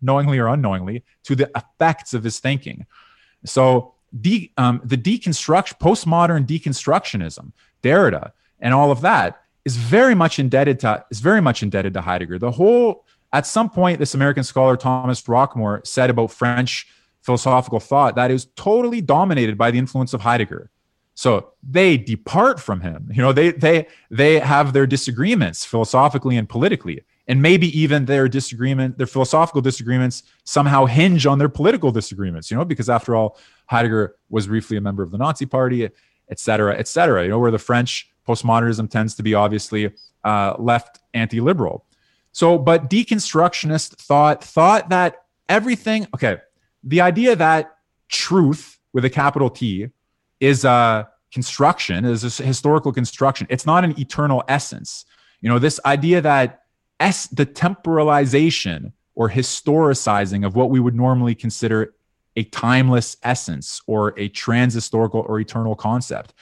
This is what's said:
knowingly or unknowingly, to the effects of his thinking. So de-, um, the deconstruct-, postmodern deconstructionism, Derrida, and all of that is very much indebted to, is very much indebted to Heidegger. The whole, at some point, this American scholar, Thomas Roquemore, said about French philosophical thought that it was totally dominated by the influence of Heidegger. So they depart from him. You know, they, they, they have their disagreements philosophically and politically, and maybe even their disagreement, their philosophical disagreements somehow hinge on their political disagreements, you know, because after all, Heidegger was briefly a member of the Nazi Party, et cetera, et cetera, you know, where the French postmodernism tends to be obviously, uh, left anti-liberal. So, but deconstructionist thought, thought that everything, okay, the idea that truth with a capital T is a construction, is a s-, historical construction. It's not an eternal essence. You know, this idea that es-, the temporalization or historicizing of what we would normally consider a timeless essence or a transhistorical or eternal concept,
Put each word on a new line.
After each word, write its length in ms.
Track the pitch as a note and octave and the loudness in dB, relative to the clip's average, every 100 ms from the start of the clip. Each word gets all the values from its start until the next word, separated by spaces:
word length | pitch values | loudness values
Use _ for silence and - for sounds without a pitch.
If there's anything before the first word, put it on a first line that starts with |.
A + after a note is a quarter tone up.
knowingly 360 | B2+ C#3 C#3+ C3+ | -2 0 2 0
or 100 | A#2 | 0
unknowingly, 560 | C#3+ A#2 F#2+ F2+ A#2 - _ | 0 -2 -4 -6 -10 -14 _
to 120 | - C3 | -4 -2
the 140 | C#3 A#2+ | -2 -4
effects 580 | - - E3 D#3 - | -10 -2 0 0 -6
of 120 | B2 A2+ | -6 -6
his 140 | - | -6
thinking. 460 | C3 C#3 - - - _ _ _ _ _ - | -4 -6 -8 -18 -20 _ _ _ _ _ -6
So 480 | - C3 B2+ A#2+ _ _ B2 | 2 4 4 0 _ _ -4
de-, 320 | A#2 A3 E3+ - | -2 -2 -4 -2
um, 240 | C#3 B2+ | 0 0
the 140 | B2 B2+ | -4 -4
deconstruct-, 840 | C#3+ A#3 - D3+ - E3 F#3+ - | -2 -2 -2 -4 0 0 0 -2
postmodern 640 | D#3+ A3 E3 E3+ E3+ E3 B2+ | 0 0 0 2 2 2 -2
deconstructionism, 1080 | D#3+ D#3 C3 - E3+ - G#2 E2 - C#2 - _ _ | -4 -4 -6 0 -2 -2 -8 -8 -12 -20 -20 _ _
Derrida, 500 | - E3+ E3 D#2+ C2+ _ _ - | 2 4 4 0 -8 _ _ -6
and 140 | A#2+ | 0
all 180 | C3 C#3+ | 2 2
of 80 | C3 | 2
that 420 | E3 G#3 F2 - _ _ | 2 2 0 -6 _ _
is 140 | - A#2+ | -8 -6
very 380 | A#2 G3+ C4 G#3+ | 0 4 4 4
much 240 | E3 - | 2 0
indebted 420 | C3+ C3 C#3 B2+ | 0 2 2 0
to, 240 | A#2 G#2+ - | 0 -2 -6
is 120 | G#2 | -4
very 200 | C3+ G#3+ | 2 4
much 220 | D3+ A#2+ | 2 0
indebted 300 | G2+ G2 F#2+ | -2 -2 -4
to 80 | F#2+ | -4
Heidegger. 360 | F2 F2+ E2+ F2+ | -4 -4 -4 -6
The 140 | A#2 | -6
whole, 540 | A#2+ F#3+ A#3+ A#3+ - _ _ _ | 0 2 4 2 -2 _ _ _
at 160 | C#3 - | -4 -2
some 220 | A3 A3+ | -2 -2
point, 300 | - F3+ E3 | 0 0 0
this 140 | C#3+ | -2
American 300 | C3+ C#3+ C#3 | 0 0 0
scholar, 320 | B2+ - C3 B2 | -4 2 2 2
Thomas 460 | C3 B2+ B2+ B2+ | 0 -2 -2 -4
Roquemore, 640 | - A#2+ C3+ A#2+ G#2+ G#2 - | 0 0 0 -2 -4 -6 -6
said 220 | - B2+ | 0 0
about 220 | A#2+ A2+ | 2 -2
French 560 | - B2 A#2+ B2 - - _ _ _ - | -2 -2 -2 -4 -6 -12 _ _ _ -4
philosophical 540 | A#2+ C3 B2+ B2+ A2+ | -2 2 0 0 -6
thought 340 | - C#3 C3+ B2 | -2 2 2 2
that 160 | B2 | 0
it 20 | |
was 120 | B2+ - - | -2 -6 -8
totally 460 | - A3 A#3+ A#3 | 0 0 0 -2
dominated 560 | E3 E3 F#3+ D3+ A#2 G#2 | 0 2 2 0 0 0
by 120 | A#2 | 0
the 80 | A#2+ | 0
influence 360 | C3 C3+ B2+ | -2 -4 -4
of 80 | A#2+ | -4
Heidegger. 500 | A2 A#2+ G#2+ - - _ _ _ _ | 0 0 -2 -8 -16 _ _ _ _
So 380 | - B2+ G#2 - _ | -4 0 0 -2 _
they 360 | C3+ D3+ F#3 C#3+ | -4 2 4 2
depart 600 | G#2 A2 - F3 B3 G#3 | 0 -8 -4 0 2 0
from 220 | - F#2+ | -6 -6
him. 300 | F2 D#2 - | -6 -10 -8
You 100 | G#2+ | 0
know, 120 | B2+ | 2
they, 180 | C3+ E3+ | 4 2
they, 360 | D#3+ D#3 E3 D3+ _ - | 2 2 2 0 _ -8
they 300 | A2+ C#3+ D#3 | 2 4 4
have 320 | C#3 C#3+ C#3+ | 4 2 2
their 160 | C3 C3+ | 2 2
disagreements 800 | C3 - A2+ E3+ A#3 G2 E2 - | 0 -4 -2 0 0 -2 -4 -6
philosophically 720 | A2+ A2 B2+ C#3 C#3 C3 A#2+ | -2 0 2 2 2 -2 -2
and 100 | G#2+ | -2
politically, 560 | A#2 F3 G3+ F2+ C#2 _ _ - | -2 -2 -2 -6 -12 _ _ -2
and 140 | C3 | 2
maybe 260 | D3+ F#3 E3+ D3+ | 4 4 4 0
even 280 | D#3 D3 B2+ | 0 0 0
their 240 | C#3 C3 | 2 2
disagreement, 680 | C3 - A#2 B2+ C3+ C3 B2 | 0 -6 -6 -2 -2 -2 -4
their 100 | C3 | -6
philosophical 540 | C3+ C3 D#3 D#3+ D3 | -2 0 2 2 0
disagreements 600 | C3 B2+ A#2 B2+ B2+ - - _ - | -2 -2 -2 0 -2 -4 -14 _ -4
somehow 400 | D3+ C#3+ C#3 C3 | 0 2 4 4
hinge 400 | B2 F3+ F3 C3+ | 4 4 4 2
on 120 | C#3 | 2
their 120 | C#3+ | 0
political 420 | - D#3+ A#3 D3+ | 2 0 2 0
disagreements, 580 | A2 G2+ G2 F#2+ E2 D#2+ | -2 -6 -8 -8 -8 -6
you 60 | A2+ | -6
know, 80 | |
because 260 | F3 B2+ A#2+ | -4 -4 -2
after 240 | A#2+ - | -2 0
all, 240 | A2+ A2 - _ _ - | 0 0 -4 _ _ -4
Heidegger 500 | A#2+ A#2 A2 G2+ _ - | 0 0 0 -2 _ -8
was 180 | A2 G2 | -6 -4
briefly 300 | A2 - G#2 | -4 -4 -6
a 40 | |
member 220 | G2+ G2 | -6 -6
of 80 | F#2 | -6
the 60 | G2+ | -4
Nazi 280 | C#3 D3+ C3 | -4 -4 -4
Party, 440 | C3 B2+ B2 A2 _ _ _ - | -2 0 -2 -4 _ _ _ -18
et 100 | - | -10
cetera, 380 | - A2 G#2 - | -2 2 2 0
et 100 | - | -4
cetera, 360 | D#3+ E3+ G2+ | 0 2 2
you 60 | F2 | 0
know, 100 | A2 | 0
where 120 | A#2+ | 0
the 80 | A2 | 0
French 500 | - A#2+ B2 - - _ - | 0 0 0 -6 -12 _ -4
postmodernism 640 | A#2 A#2 A2+ A#2 A2 A2 | -2 2 2 2 -2 -4
tends 260 | A#2 A2 - | -2 -4 -4
to 80 | |
be 100 | G#2+ | 0
obviously, 580 | G#2 G#2 G#2 - G#2+ G#2 - _ _ | 2 2 0 -4 -4 -4 -8 _ _
uh, 300 | G#2 G#2+ G2 - | -2 0 0 -2
left 420 | A#2 A#2+ - _ _ | 0 0 -2 _ _
anti-liberal. 720 | A#2 A2+ A2+ B2+ F3+ G2 - _ _ _ _ _ | -4 -4 -2 0 0 -2 -6 _ _ _ _ _
So, 260 | - E3+ E3+ | 0 2 4
but 320 | C3+ E3 C3+ | 4 2 2
deconstructionist 1080 | G#3 A#3+ G#3+ - D#3 F3 - D#3 D#3 - - | -2 0 -4 -2 0 0 0 -4 -4 -6 -10
thought, 480 | - C#3+ D3+ E3+ | 0 4 4 2
thought 460 | - - E3+ G#3+ E3+ | -2 2 4 4 2
that 340 | F3+ F3 - _ _ - | 0 0 -2 _ _ -2
everything, 580 | G3 A3+ A#3+ - A3 G3+ - | -2 0 -4 -2 -4 -4 -4
okay, 220 | A#2+ F2+ _ _ _ _ | -2 -4 _ _ _ _
the 180 | C3 D#3+ | -2 2
idea 340 | F3+ F3 B3 G#3+ | 4 4 2 4
that 420 | D#3+ D#3+ D3+ _ _ _ - | 4 2 0 _ _ _ -10
truth 720 | - - F#3 D3 D#3 - _ _ | -8 0 2 2 0 -8 _ _
with 100 | B2+ | -2
a 60 | B2+ | -2
capital 400 | C#3 C#3+ C#3+ C3 | 0 0 0 -2
T 400 | - A#2+ F#2 A2+ _ _ _ _ - | -2 -6 -6 -8 _ _ _ _ -2
is 240 | C3+ C3+ | 2 2
a 460 | C3 B2 A#2 A2 G#2+ _ _ | 4 4 4 0 -4 _ _
construction, 720 | - A#2+ - C#3+ F3+ - F2+ A#2+ | -10 -8 0 0 0 -4 -2 -2
is 180 | A#2 | -2
a 40 | A#2+ | -4
s-, 100 | - | -6
historical 560 | C3 B2+ D3 D3+ C#3+ | -4 -2 0 0 0
construction. 520 | C3 A#2+ - C3+ C3+ - | -4 -4 0 -2 -2 -4
It's 160 | B2+ D3+ | -6 0
not 180 | E3+ | 2
an 160 | F3+ D3+ | 2 -2
eternal 440 | C3 - D3 B2+ - | -8 -4 0 0 0
essence. 580 | C#3 - - - - - _ _ _ | -4 -4 -14 -16 -18 -20 _ _ _
You 80 | A2+ | -2
know, 100 | B2 | 2
this 200 | C#3+ D3+ C#3 | 0 0 -2
idea 360 | C#3+ D#3+ F3 | 0 2 2
that 400 | D3+ C#3+ B2+ - _ _ _ - | 4 2 0 -4 _ _ _ -2
es-, 280 | F3 F#3 - | -2 -2 -6
the 180 | B2+ C#3 | -4 -4
temporalization 1500 | - F3 G3 E3 D#3+ D3+ D3 C#3+ C3+ D#3+ - F#2+ D#2+ G2+ - _ - | 0 -4 -2 -2 0 2 2 2 2 2 0 -6 -8 -10 -18 _ -4
or 140 | A2+ | -2
historicizing 1160 | G#2 B2 - - D3+ D#3 C3+ - G2+ G2 G2 G2+ | -2 -4 -4 0 2 2 0 0 -2 -2 -4 -2
of 100 | G2+ | 0
what 140 | B2+ | 2
we 100 | C3 | 2
would 160 | B2 A#2 | 0 0
normally 400 | B2+ B2+ A#2+ A2+ | 2 2 0 -2
consider 580 | A#2+ - A#2 A2 A2 _ _ _ _ - | -6 -4 -2 -2 -4 _ _ _ _ -8
a 60 | |
timeless 760 | A2+ - A#2 B2+ C3 B2 A2+ - | -8 -4 0 2 4 2 -2 -8
essence 580 | A#2+ B2+ - D2+ - - - | -6 -4 -6 -12 -12 -14 -6
or 220 | A2 G#2 G#2 | -2 -2 -4
a 120 | G2+ | -10
transhistorical 1000 | - - A#2+ B2 A#2 - A2+ A2+ A2+ G#2+ | -8 -2 0 0 -2 -4 -2 -2 -2 -4
or 120 | G#2+ | -6
eternal 360 | A2 A#2 A2+ G#2+ | -6 -6 -6 -4
concept, 580 | A2 B2 - - - _ | -4 -4 -6 -10 -14 _